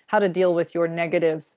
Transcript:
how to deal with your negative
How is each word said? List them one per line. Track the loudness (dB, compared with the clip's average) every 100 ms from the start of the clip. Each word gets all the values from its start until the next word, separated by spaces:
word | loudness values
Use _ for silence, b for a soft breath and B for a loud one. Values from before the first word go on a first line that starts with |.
| b
how | 0
to | 0
deal | 2 2
with | 2 -2 -2
your | -4
negative | -2 -2 0 0 -2 -10